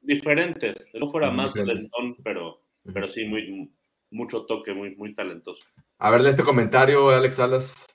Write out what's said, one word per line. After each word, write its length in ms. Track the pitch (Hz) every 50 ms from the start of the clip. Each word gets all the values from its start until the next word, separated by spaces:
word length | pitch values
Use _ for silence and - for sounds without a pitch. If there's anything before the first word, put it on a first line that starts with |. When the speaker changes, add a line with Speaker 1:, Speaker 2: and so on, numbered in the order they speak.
Speaker 1:
Diferente. 720 | _ 139 143 143 143 151 147 160 175 175 165 - - 107 - - - _ -
El 60 | 113 143
Bofo 160 | 147 151 165
era 120 | 151 131
Speaker 2:
Mm, 60 | -
Speaker 1:
más 160 | - 135 131 -
Speaker 2:
diferentes. 300 | 107 101 101 113 - 107
Speaker 1:
lentón, 340 | - - 123 123 123 120 - -
pero, 380 | 113 98 90 85 82 - _ _ _ _ _ _
Speaker 2:
Ujú. 100 | 98 92
Speaker 1:
pero 140 | 98 98 95
sí, 160 | - 113 110
muy, 440 | 107 107 110 98 95 98 95 92 - _ _ _ _ _ _ _ _
mucho 360 | 107 113 120 - - 113 -
toque, 260 | - 117 107 - 107 98
muy, 240 | 98 101 98 95
muy 180 | 98 104 107 104
talentoso. 440 | - 101 92 85 85 - 90 87 - - - _ _ _ _ _ _
Speaker 2:
A 120 | - 110
ver, 120 | 113 120 127
lee 80 | 139
este 140 | 135 139 -
comentario, 640 | 147 135 120 110 104 - 131 135 135 143 143 139 139
Alex 240 | 135 131 131 131 131
Salas, 520 | - 123 123 131 131 131 - - - - -